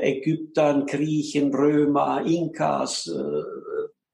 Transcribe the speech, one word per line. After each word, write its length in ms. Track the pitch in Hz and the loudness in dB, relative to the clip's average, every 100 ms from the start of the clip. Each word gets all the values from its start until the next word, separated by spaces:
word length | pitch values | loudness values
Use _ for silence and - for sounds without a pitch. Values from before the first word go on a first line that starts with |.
| - | 0
Ägyptern, 760 | 143 160 160 - - 151 143 139 | 0 -2 -2 -2 2 2 2 0
Griechen, 680 | 135 156 151 143 143 143 | -2 0 0 0 0 0
Römer, 720 | 131 147 147 147 143 139 135 - | 4 4 4 4 2 2 0 0
Inkas, 800 | 170 165 - 156 - - - - | 0 -2 -2 -2 0 -2 -6 -6
äh, 360 | - 71 73 - - - 69 - - _ | -6 -4 -4 -6 -10 -8 -6 -6 -12 _